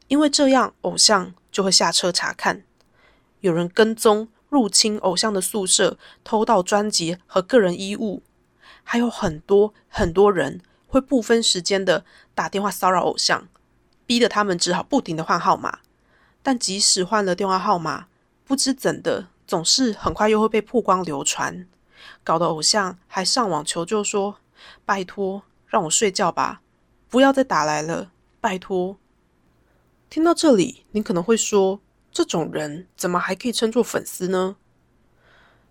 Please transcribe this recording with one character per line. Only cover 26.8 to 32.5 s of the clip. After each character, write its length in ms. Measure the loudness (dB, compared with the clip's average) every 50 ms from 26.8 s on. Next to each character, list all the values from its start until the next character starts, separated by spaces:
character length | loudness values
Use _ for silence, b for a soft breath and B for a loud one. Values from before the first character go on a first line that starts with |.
| _ _ _ _ _ _
不 120 | 2 4
要 120 | 4 4
再 120 | 4 2 0
打 200 | 0 0 0 0
来 180 | 0 -2 -2
了， 280 | -4 -4 -6 -6 -8 -10 _ _ _ _ _ _
拜 180 | -6 -4 -4 -6
托。” 380 | -6 -4 -4 -4 -4 -4 -8 -14 _ _ _ _ _ _ _ _ _ _ _ _ _ _ _ _ _ _ _ _ _ -8
听 160 | -2 2 2
到 100 | 2 2
这 200 | 4 4 6 6
里， 300 | 6 4 0 -4 -12 _ _
你 100 | -6 -6
可 100 | -4 -2
能 100 | -2 -2
会 140 | 0 0 0
说： 440 | 0 0 0 2 2 2 2 0 -4 _ _ _ _ _ _
这 140 | -4 -4 -2
种 260 | -2 -2 -4 -4 -4